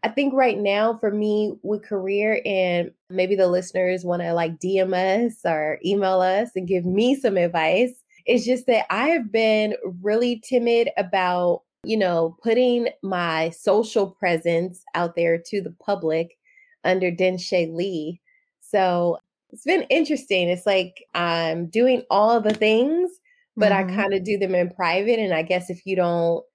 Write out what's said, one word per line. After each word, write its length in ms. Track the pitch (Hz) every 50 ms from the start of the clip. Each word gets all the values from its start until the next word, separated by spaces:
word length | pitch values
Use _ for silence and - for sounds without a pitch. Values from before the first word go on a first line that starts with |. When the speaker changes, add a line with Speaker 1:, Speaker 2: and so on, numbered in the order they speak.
| -
Speaker 1:
I 60 | 226
think 260 | 220 - 285 277 262
right 240 | 262 262 247 208 202
now 360 | 208 202 196 208 214 226 233 220
for 120 | - 214
me 420 | 202 208 208 214 208 214 214 208 - - -
with 200 | 190 214 208 208
career, 580 | - 214 196 185 190 196 202 208 214 220 - -
and 460 | 226 202 190 185 180 175 175 175 - - _ _ _
maybe 260 | 185 190 180 185 202
the 120 | 190 190 180
listeners 560 | 180 180 185 - - 185 185 180 185 180 175
wanna, 300 | 175 175 175 175 170 170
like, 240 | 170 170 165 165 156
D 200 | - 180 190 190
M 140 | 185 185 190
us 460 | 180 185 190 190 208 240 240 226 - -
or 340 | - 165 156 151 156 156 - -
email 360 | 185 202 196 202 185 190 185
us 300 | 185 185 185 196 226 240 -
and 120 | 190 185 175
give 160 | 196 180 175
me 300 | 180 185 196 226 247 269
some 220 | 262 262 233 196
advice, 560 | 185 175 175 170 170 160 - - 202 247 247 247 - _ _ _ - _
it's 180 | - 240 240 202
just 220 | 220 254 247 247
that 200 | - 240 220 - -
I 180 | 175 208 240 302
have 240 | 339 330 240 214 196
been 420 | 226 226 220 214 214 214 214 208 - - - 180 180 180
really 380 | 208 214 226 240 247 240 226 - -
timid 420 | 254 247 233 233 233 233 233 233 -
about, 680 | - 202 180 180 190 185 180 180 180 180 175 175 - _ _ _ _ -
you 120 | - 220
know, 400 | 220 196 180 175 165 165 165 170 _ _
putting 460 | 233 226 240 254 247 240 240 233 - - _ -
my 480 | 190 185 180 175 170 160 160 160 170
social 600 | 165 - - - 185 202 226 220 - 226 196 190
presence 720 | 185 _ - 180 175 165 165 170 170 165 175 185 180 - _ - _
out 220 | 160 175 170 170
there 220 | - 170 170 170 170 170 -
to 120 | - 202
the 140 | 180 175 170 _ -
public 440 | - 202 190 165 160 156 165 170 170 _ _ _ _ _ _ _ _ _ _ _
under 260 | - 185 185 185 180
Denshay 640 | 175 170 190 185 185 185 180 - - 180 170 165 165
Lee. 460 | 165 180 196 185 165 151 156 175 - _ _ _ _ _ _ _ _
So 580 | - - - 208 190 185 175 175 175 175 165 - _ _ _ _ _ _
it's 140 | - 214 -
been 180 | 277 359 392 - -
interesting. 580 | - 320 320 - 302 269 269 - 202 185 180 175
It's 180 | 175 180 175
like 380 | 208 196 190 185 180 180 - - _ _
I'm 520 | 170 175 170 165 165 165 160 160 170 170
doing 380 | 165 - 220 240 262 254 240 - -
all 300 | - 196 208 220 233 233
the 140 | 208 214 214
things, 560 | 214 220 214 220 220 247 285 320 339 359 359 - - _ _ _ _ _ _ _
but 140 | 220 214 208 196
I 100 | 190 190
Speaker 2:
Mm-hmm. 180 | 185 185 202
Speaker 1:
kinda 200 | 202 196 196 190
do 180 | 185 190 208 202
them 160 | 196 185 185
in 160 | 180 180 175
private. 480 | 180 - 185 170 170 185 202 220 240 226
And 160 | 220 190 175
I 80 | 160 165
guess 260 | 165 185 180 175 -
if 160 | 180 175 _
you 120 | 190 190
don't 480 | 180 180 175 170 170 165 170 170 165 - _ _